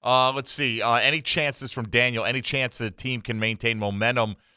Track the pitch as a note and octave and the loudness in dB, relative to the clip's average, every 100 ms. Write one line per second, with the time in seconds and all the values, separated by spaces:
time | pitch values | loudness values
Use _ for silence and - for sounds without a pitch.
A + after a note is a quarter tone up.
0 | A#2+ B2+ C3 C3+ C3 - C3+ A2+ A2 A#2 | 4 4 4 0 -4 -2 -2 0 2 4
1 | B2 D#3 - F3 D3 C3 B2+ - A2 A#2+ | 4 2 0 0 0 -4 -8 -6 0 2
2 | B2 A#2 A2 B2+ - C3+ B2+ - A2+ - | 2 2 0 -2 -2 -2 -2 -4 -6 -6
3 | C3 B2 A#2 A2+ A2 A2 A#2 A2 G2+ G2+ | -6 -6 -4 -2 -2 0 -2 0 -2 0
4 | A2+ B2+ A2 G2 _ | 0 2 -2 -4 _